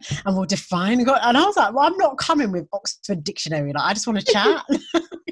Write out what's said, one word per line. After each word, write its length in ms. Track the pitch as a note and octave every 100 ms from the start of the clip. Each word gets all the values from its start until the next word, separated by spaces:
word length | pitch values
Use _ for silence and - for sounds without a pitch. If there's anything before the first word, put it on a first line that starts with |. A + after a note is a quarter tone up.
| - D3 G3 F#3+
we'll 80 | F#3
define," 560 | G3 - F3+ F#3+ B3 A#3+
go-, 100 | C4+
and 220 | A#3 B3
I 80 | F#4
was 100 | G4
like, 180 | G#3+
"Well, 120 | A#3+ D4
I'm 100 | F#4+
not 200 | E4+ C4+
coming 340 | - D#4 A#3+
with 160 | F3+ E3
Oxford 500 | G3+ - - - F#3+
Dictionary. 480 | D3+ - D#3 D#3 C#3+
Like, 120 | D3 C#3+
I 80 |
just 120 | G#3 -
wanna 160 | G#3+
chat." 420 | D#4+ G#3+ D4+ E4 -
<laughs> 60 | C#4+ - E4 E4 E4+ -